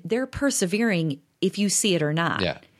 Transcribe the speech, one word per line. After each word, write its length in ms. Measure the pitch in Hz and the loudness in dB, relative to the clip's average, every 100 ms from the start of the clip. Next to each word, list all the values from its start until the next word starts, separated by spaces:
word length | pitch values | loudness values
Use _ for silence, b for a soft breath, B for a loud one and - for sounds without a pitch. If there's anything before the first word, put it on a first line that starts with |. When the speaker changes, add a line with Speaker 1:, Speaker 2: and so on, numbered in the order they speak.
| 165 | -4
Speaker 1:
they're 220 | 226 262 | -4 -4
persevering 920 | - 285 - 185 208 233 180 160 139 _ - | -2 -2 0 0 2 2 2 0 -4 _ -2
if 180 | 190 196 | -2 0
you 100 | 208 | 0
see 260 | - 214 170 | 2 2 2
it 80 | |
or 100 | 151 156 | 2 0
not. 260 | 170 80 | 0 0
Speaker 2:
Yeah. 180 | 87 - - b | -2 -4 -10 b